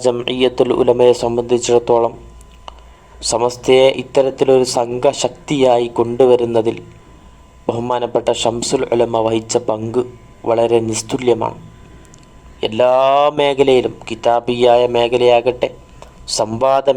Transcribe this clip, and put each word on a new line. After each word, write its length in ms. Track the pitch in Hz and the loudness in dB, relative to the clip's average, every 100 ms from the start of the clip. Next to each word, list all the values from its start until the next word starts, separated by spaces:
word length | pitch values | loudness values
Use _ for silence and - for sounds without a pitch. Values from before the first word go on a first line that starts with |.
| 123 | 0
ജംഇയ്യത്തുൽ 680 | 120 120 127 127 123 127 - | -2 -4 0 -2 2 0 2
ഉലമയെ 320 | 123 120 123 120 | 2 4 4 2
സംബന്ധിച്ചിടത്തോളം 920 | 120 120 120 120 120 120 - 120 117 131 - - - - - - - - - - - | 0 -4 -2 -2 2 0 2 0 0 -6 -20 -20 -20 -20 -20 -20 -20 -20 -20 -12 -4
സമസ്തയെ 560 | 117 120 123 - 131 135 131 | -2 -2 -2 2 4 4 2
ഇത്തരത്തിലൊരു 640 | 127 143 135 135 135 131 127 131 | -2 0 0 0 2 2 2 -2
സംഘശക്തിയായി 1080 | 120 123 139 135 123 - - 147 127 120 120 120 | -4 0 -2 0 -6 -6 -6 0 2 2 0 -2
കൊണ്ടുവരുന്നതിൽ 800 | 117 120 127 123 117 117 113 110 - - - - - - - - - | -4 2 4 4 2 0 -2 -6 -14 -20 -20 -20 -20 -20 -20 -10 -8
ബഹുമാനപ്പെട്ട 640 | 113 120 123 120 120 113 117 | -6 -4 -4 -2 -4 -2 -2
ഷംസുൽ 380 | 117 117 117 135 127 | -2 -4 -4 -4 -2
ഉലമ 240 | 117 117 117 110 | 0 0 0 0
വഹിച്ച 320 | 113 110 120 117 | -2 -2 -4 -4
പങ്ക് 340 | 110 113 120 120 - - - 110 | -6 -4 -4 -6 -12 -20 -10 -4
വളരെ 300 | 113 113 117 113 | 0 2 0 0
നിസ്തുല്യമാണ്. 720 | 107 - 131 127 110 113 110 - - - - - - - - - - - | -6 -6 -4 -2 -2 -4 -8 -20 -20 -20 -20 -20 -20 -20 -20 -20 -8 -6
എല്ലാ 280 | 110 123 127 135 139 147 147 | 0 2 2 2 2 2 0
മേഖലയിലും, 540 | 143 135 139 127 113 113 - | -2 2 2 2 0 -8 -14
കിതാബിയായ 720 | 110 120 120 120 120 123 120 123 120 | -4 0 0 -2 0 4 4 2 0
മേഖലയാകട്ടെ, 720 | 120 123 123 120 123 123 127 - - - - - - - | 0 2 2 2 0 -4 -8 -8 -20 -20 -20 -20 -10 -6
സംവാദ 500 | 107 113 131 135 135 | -4 -2 0 0 0